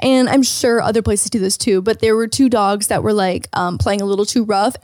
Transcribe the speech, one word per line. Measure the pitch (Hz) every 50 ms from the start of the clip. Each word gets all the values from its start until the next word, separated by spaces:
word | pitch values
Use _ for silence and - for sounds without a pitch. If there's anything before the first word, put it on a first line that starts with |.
and | - 262 262 262 254 -
I'm | - 277 254
sure | - - - - 247 233 226
other | - - 214 226
places | 214 220 208 202 - -
do | - 220
this | 190 190 196 -
too, | - 247 196 185
but | 185 226 220 -
there | - 220 220
were | 220 226 220
two | - - 269 254
dogs | 240 220 202 196 208 208 202 -
that | 214 185
were, | - 220
like, | 214 208 190 185 180 180 - - -
um, | - 180 175 175 -
playing | - - 196 208
a | 196
little | 196 196 196 208
too | - - 247 220
rough, | 214 208 196 208 233 240 -